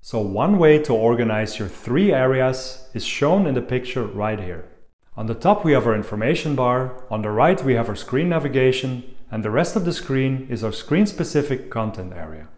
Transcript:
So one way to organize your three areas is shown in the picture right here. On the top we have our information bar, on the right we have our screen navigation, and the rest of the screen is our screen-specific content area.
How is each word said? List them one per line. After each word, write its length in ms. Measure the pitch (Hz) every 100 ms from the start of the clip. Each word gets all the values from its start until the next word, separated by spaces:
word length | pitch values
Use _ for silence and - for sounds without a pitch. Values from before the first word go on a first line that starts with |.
So 180 | - 117
one 360 | 101 98 151 202
way 220 | 160 151
to 100 | 151
organize 640 | 113 113 120 113 107 107 -
your 80 | 101
three 460 | - - 131 202
areas 760 | 139 131 131 131 - - - -
is 100 | 117
shown 400 | - - 147 190
in 100 | 175
the 60 | 127
picture 440 | - 127 - 135
right 340 | 107 - 104 107
here. 280 | 92 85 - - - _ _ -
On 100 | 110
the 80 |
top 300 | 113 175 208
we 80 | 165
have 120 | 135
our 120 | 117 107
information 580 | 101 104 113 165 156
bar, 480 | 139 123 123 131 - -
on 120 | 110
the 80 | 104
right 300 | 107 147 185
we 100 | 135
have 140 | 117 110
our 80 | 101
screen 320 | - 131 175
navigation, 880 | 165 143 127 131 127 131 127 - - -
and 100 | 110
the 80 | 107
rest 240 | 113 175
of 100 | 220
the 80 | 175
screen 540 | - - 135 131 131 131
is 140 | 117
our 80 | 110
screen-specific 1000 | 104 - 156 202 - 175 151 143 131 -
content 420 | 117 110 98 92
area. 340 | 87 80 78 78